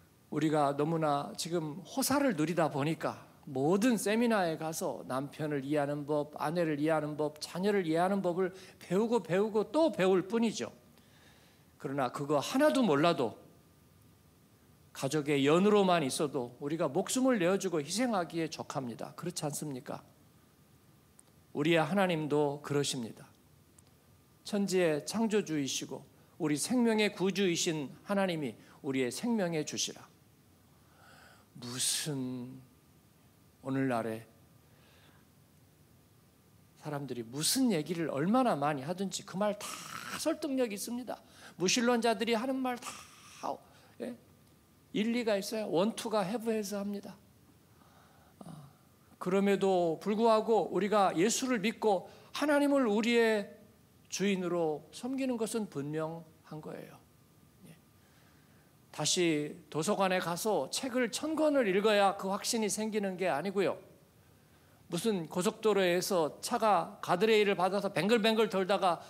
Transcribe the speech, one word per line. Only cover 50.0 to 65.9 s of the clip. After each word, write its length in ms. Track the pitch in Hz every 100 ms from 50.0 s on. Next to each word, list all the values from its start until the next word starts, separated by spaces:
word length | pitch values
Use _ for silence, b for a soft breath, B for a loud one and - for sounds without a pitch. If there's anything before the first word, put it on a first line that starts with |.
불구하고 680 | 196 214 233 220 202 220 160
우리가 440 | 175 196 208 190 160
예수를 440 | 214 226 262 240
믿고 500 | 214 220 220 185 B B B
하나님을 540 | - 294 285 285 277 240
우리의 680 | 208 233 233 226 214 202 - - - _ _ -
주인으로 800 | - 196 185 175 175 160 151 -
섬기는 440 | - 247 262 262 233
것은 320 | 220 233 202
분명한 920 | 143 143 156 160 165 170 - - 151
거예요. 380 | - - - 143 - _ _ _ - _ -
예. 80 | - _ b b b b b b b b b _ -
다시 560 | 151 185 170 151 151 - -
도서관에 480 | 151 160 202 190 185
가서 500 | 175 170 220 180 131
책을 420 | - 262 240 240
천 240 | - 311
권을 400 | 311 311 277 214
읽어야 440 | 185 214 208 196 190
그 100 | 196
확신이 400 | 202 - 233 214
생기는 480 | - 220 214 196 180
게 140 | 180
아니고요. 480 | 143 185 190 160 101 - - _ _ b b b b b b -
무슨 380 | 170 226 196 156
고속도로에서 1160 | 180 180 214 214 196 180